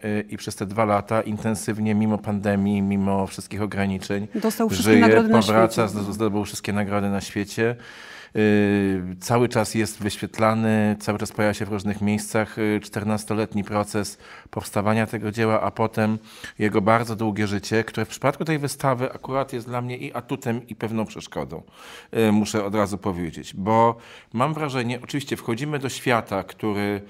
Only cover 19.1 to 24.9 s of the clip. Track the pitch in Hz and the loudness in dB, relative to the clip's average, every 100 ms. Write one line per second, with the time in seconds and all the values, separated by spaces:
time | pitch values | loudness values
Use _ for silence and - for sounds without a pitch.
19.1 | - - 131 135 123 110 123 123 123 139 | -6 -6 -4 -4 -6 -8 -6 -6 -8 -8
20.1 | 123 120 127 123 117 120 107 113 110 107 | -10 -8 -6 -4 -4 -6 -8 -6 -4 -4
21.1 | - - 80 69 80 - - - - - | -8 -10 -8 -8 -10 -16 -20 -20 -20 -6
22.1 | - 110 107 101 107 101 107 98 101 107 | 2 4 4 2 -2 -2 0 0 -2 -4
23.1 | 87 82 76 - - 95 113 117 113 - | -4 -4 -8 -14 -6 2 6 6 2 -10
24.1 | - - 113 143 151 151 131 117 | -20 -10 -2 -2 -2 -4 -2 -4